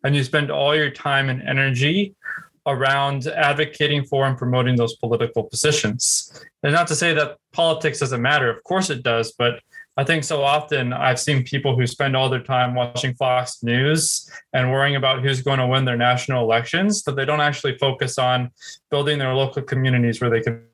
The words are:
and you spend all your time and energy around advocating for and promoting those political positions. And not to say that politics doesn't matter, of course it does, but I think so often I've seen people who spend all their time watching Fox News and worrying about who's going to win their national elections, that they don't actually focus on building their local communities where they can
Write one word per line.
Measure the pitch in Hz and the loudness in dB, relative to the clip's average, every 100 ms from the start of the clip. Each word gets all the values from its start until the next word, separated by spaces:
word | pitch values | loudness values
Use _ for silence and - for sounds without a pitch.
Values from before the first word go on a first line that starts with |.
and | 139 | 2
you | 143 | 0
spend | 127 151 143 | 2 0 0
all | 143 139 151 | 0 2 2
your | 147 | 0
time | - 147 139 135 | -4 -2 0 0
and | 127 | -4
energy | - 139 135 123 143 180 202 - - - - _ - | -2 0 0 2 2 2 -2 -6 -14 -14 -14 _ -4
around | 135 135 139 139 139 131 | 0 0 2 0 -2 -4
advocating | 160 147 147 151 - 147 147 | 0 0 2 -2 0 0 0
for | 139 139 135 | 0 0 0
and | 127 | 0
promoting | 123 127 123 123 | 0 0 2 2
those | 117 - | 0 -2
political | 117 117 113 - | -2 0 0 -2
positions. | 110 - 151 147 107 123 - - - - - _ | -4 -2 0 2 0 -2 -2 -2 -4 -18 -20 _
And | 143 | 0
not | 156 170 | 2 2
to | |
say | 151 170 | 0 0
that | 156 147 - _ | 2 0 -4 _
politics | - 165 160 160 - | 0 0 2 -2 -2
doesn't | 135 123 | -4 0
matter, | 127 147 127 | 2 2 2
of | 113 | -2
course | - 185 185 | -2 -2 -2
it | 135 | -2
does, | 127 117 113 | 0 0 -2
but | - 120 117 _ - - - | 0 -2 -2 _ -20 -10 -4
I | |
think | 135 160 | 0 0
so | 147 151 | 0 0
often | 139 147 151 147 123 | 2 2 0 -4 -2
I've | 127 131 127 | 0 0 0
seen | - 139 | 0 0
people | 127 139 139 | 0 -2 0
who | 123 123 | 0 0
spend | - 139 | 0 -2
all | 131 131 | 0 0
their | 127 | -2
time | 123 127 123 | -2 0 0
watching | 123 120 123 131 | 0 -4 -2 -6
Fox | 127 131 127 123 - | -2 0 0 -2 -6
News | 117 120 139 156 151 - - - _ | -2 0 2 0 0 -4 -8 -20 _
and | 135 127 | -2 0
worrying | 135 143 139 | 2 0 2
about | 131 135 | 0 0
who's | 131 131 | 0 0
going | 131 135 | 0 0
to | 123 | 2
win | 131 131 | 2 0
their | 120 | 2
national | 120 123 - 131 | 2 2 0 0
elections, | 113 117 117 170 202 202 | 2 2 2 0 0 0
that | - 139 | -4 -2
they | |
don't | 135 151 | 0 2
actually | 147 143 143 127 | 0 0 -4 0
focus | 139 131 131 - | -2 0 -4 0
on | 127 127 123 _ - - _ | 0 0 -2 _ -20 -20 _
building | 143 143 143 | -2 0 0
their | 131 | 0
local | 131 135 143 | 0 0 -2
communities | 131 135 131 123 120 113 | -4 0 2 2 2 0
where | 123 | 0
they | 113 | 2
can | 113 117 - | 0 -6 -12